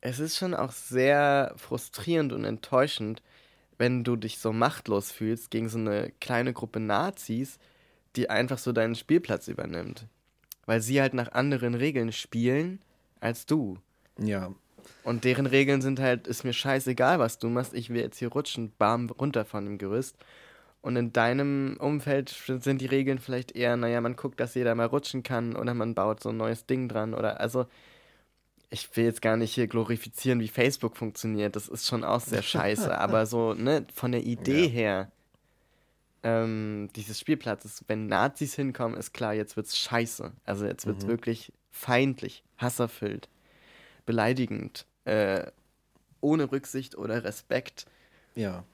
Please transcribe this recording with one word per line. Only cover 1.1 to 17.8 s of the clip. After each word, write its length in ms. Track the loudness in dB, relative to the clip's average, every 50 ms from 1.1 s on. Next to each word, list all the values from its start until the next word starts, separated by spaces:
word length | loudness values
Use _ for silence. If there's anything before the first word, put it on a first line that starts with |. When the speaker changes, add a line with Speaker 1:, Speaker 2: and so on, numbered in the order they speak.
| 6 6 6 6 6 4 4 2 -2 -10
Speaker 1:
frustrierend 760 | -8 -6 -6 -6 -6 -8 -12 -10 -2 0 2 2 2 2 0
und 100 | -2 -2
enttäuschend, 760 | -4 -4 -4 -6 2 4 4 4 4 0 -4 -4 -4 -6 -8 _ _ _ -20 _ _ _ _ _ _ _ _
wenn 260 | 2 2 4 2 2
du 120 | 2 0
dich 240 | 0 0 -4 -8 -2
so 140 | -2 -2 2
machtlos 580 | 4 4 4 2 0 -2 0 0 0 0 -2
fühlst 400 | -6 -4 -2 -2 -2 -2 -4 -4
gegen 180 | -4 -4 -2 -2
so 80 | -2 -2
eine 320 | -2 0 0 0 -2 -4 -6 _
kleine 340 | -6 -2 0 0 0 0 -2
Gruppe 260 | -4 -8 -6 -6 -4
Nazis, 760 | 0 2 2 2 2 0 -4 -8 -8 -4 -4 -4 -4 -4 -8 -20 _ _ _ _ _ _ _ _ _ _ _
die 140 | -2 -2 0
einfach 280 | 2 2 2 2 0 -2
so 120 | -2 0
deinen 240 | 2 2 2 2 0
Spielplatz 520 | -4 0 4 4 4 4 2 -2 -2 -2 -6
übernimmt. 600 | -8 -6 -6 -6 -6 -6 -6 -8 -10 -12 -14 -20 _ _ _ _ _ _ _ _ -20 _ _
Weil 160 | 0 0 2
sie 200 | 2 2 4 4
halt 120 | 4 4 2
nach 180 | 0 -4 0
anderen 420 | 0 0 2 2 2 0 0 0 0
Regeln 380 | 2 0 0 2 0 0 0
spielen 680 | -2 -6 -10 -6 -2 2 2 4 2 2 0 -2 -6 -10 _ _ _ _ _ _ _ _
als 260 | -4 -4 -4 -4 -2
du. 320 | 0 0 0 0 -2 -6 -10 -14 _ _ _ _ _ _ -4
Speaker 2:
Ja. 340 | -2 -2 0 -2 -4 -6 -10 _ _ _ _ -20 -20 -20 -20 -10 -4
Speaker 1:
Und 200 | -4 -2 2 4
deren 240 | 2 4 4 2 4
Regeln 340 | 6 6 6 6 4 2
sind 180 | 2 0 0 2
halt, 280 | 2 2 2 2 0 -6
„Ist 160 | -6 -4 -2
mir 100 | -4 -2
scheißegal, 640 | -2 0 0 0 0 0 0 2 4 6 6 6 6
was 200 | 4 2 2 -2
du 100 | -2 0
machst, 240 | 0 0 -2 -2 -4
ich 160 | -8